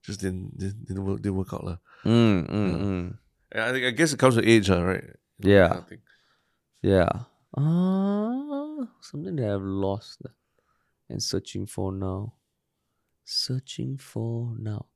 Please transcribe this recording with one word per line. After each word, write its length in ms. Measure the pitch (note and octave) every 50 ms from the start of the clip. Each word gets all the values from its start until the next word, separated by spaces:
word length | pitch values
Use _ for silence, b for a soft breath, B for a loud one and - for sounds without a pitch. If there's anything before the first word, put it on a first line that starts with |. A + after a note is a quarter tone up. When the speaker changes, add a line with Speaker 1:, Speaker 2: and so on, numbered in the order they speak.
| _
Speaker 1:
just 180 | - A#2 F#2+ F#2+
didn't, 340 | F#2+ F#2 F#2 F#2 G2+ - -
didn't, 280 | F#2 G2 G2+ A2 -
didn't 180 | - F#2 F#2+ G2
work, 160 | G2 G2 - G2+
didn't 140 | G2+ F#2+
work 160 | F#2+ F#2+ - -
out 120 | - -
lah. 120 | F#2+ F2 E2+ b b b b b
Speaker 2:
Mm, 440 | - A2+ A#2 A#2 A2+ G2+ F#2 D#2 -
mm, 20 |
Speaker 1:
Yeah. 280 | - G#2 G#2 F#2+ - - G2
Speaker 2:
mm. 320 | G2+ F#2+ F2+ F2 F2+ F#2 - _ _ _ _ _ _ -
Speaker 1:
And 100 | A2+ A2
I 80 | A#2 B2+
think, 120 | C3 B2+
I 60 | B2+
guess 220 | A#2+ - E3 D#3+ C#3+
it 60 | A#2+
comes 160 | - C3 B2
with 100 | A2+ G2 G#2+
age, 220 | A#2 A2+ G2+ G2
ah, 100 | F#2+ F2 F2
right? 220 | F2+ F#2 - - - - _ _ _ _ _
Speaker 2:
Yeah. 300 | - F#2+ G2+ G2+ F#2 E2
Speaker 1:
Kind 100 | - E2+
of 80 | - _
thing. 140 | - - _ _ _ _ _ _ _ _ _ _ _ _ _ _ _ _ -
Speaker 2:
Yeah. 280 | G2 G2 F#2+ F2 - - - A#2+ _ _ _ _ _ -
Uh, 1300 | - C#3 D#3 E3 F3 F3+ F#3 F#3+ F#3+ G3 G3+ G3+ G#3 G#3+ A3+ A#3+ C4 C#4+ D4 C#4+ C#4 C#4+ D4+ D#4 D4+ C4 A3 _ _
something 360 | _ - - D3 D#3 F#3+ F#3
that 180 | D3 B2 G#2 G2+
I've 80 | G2+ G2
lost 600 | G2 G2 G2 G2 F#2+ G2 G2 - - - _ - - _ _ _ _ _ _ _ _ _ _ _ _ _ _ _ _
and 140 | A#2 G#2+ A2
searching 440 | - - G2 - - - G2+ G2
for 260 | G2+ - - G2 F#2+ F#2+
now. 420 | F#2+ F#2+ F#2+ F#2 F#2+ G2+ A2 - _ _ _ _ _ _ _ _ _ _ _ _ _ _ _ _ _ _
Searching 720 | - - - - - B2+ C3 - - - - B2 C3 C3+
for 580 | C3+ - - - A2 A2 A#2 A#2 A#2 A#2 A#2+ A2+ A2+
now. 280 | - G#2+ G#2+ G2+ - _ _